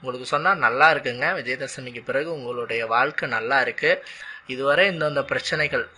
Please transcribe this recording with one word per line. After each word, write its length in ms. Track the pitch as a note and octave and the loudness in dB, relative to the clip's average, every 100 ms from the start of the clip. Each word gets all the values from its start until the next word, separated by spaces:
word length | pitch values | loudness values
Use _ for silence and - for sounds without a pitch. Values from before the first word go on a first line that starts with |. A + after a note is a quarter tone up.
உங்களுக்கு 260 | C3 B2 B2+ | -8 -8 -2
சொன்னா 280 | C#3+ E3 F#3+ | 0 2 4
நல்லா 380 | B2+ A#2+ D3+ | 2 6 6
இருக்குங்க, 400 | D3 B2+ A#2+ D3 | 6 0 -2 -2
விஜயதசமிக்கு 720 | F#3 B2 C3 C3+ - B2+ A#2+ | -2 -4 -6 -6 -8 -12 -12
பிறகு 300 | A#2 C3 D#3 | -2 -2 -2
உங்களுடைய 520 | D#3+ A#2+ B2 A#2 A2+ A2+ | -6 -6 -6 -4 -4 0
வாழ்க்கை 440 | A2+ C3+ D#3 D3+ | 2 2 0 -2
நல்லா 320 | A#2 A2+ C3+ | -2 2 2
இருக்கு. 420 | B2 A2+ D3 F#3 - - - - - | 2 0 2 0 -2 -18 -16 -18 -10
இதுவரை 440 | B2+ C3+ D3 G3 | -2 2 4 4
இந்தந்த 340 | F3 D3+ C#3+ | 2 -2 0
பிரச்சனைகள் 640 | C#3 - - D#3 D3 C3+ A2+ | -2 -2 -2 -2 0 -2 -4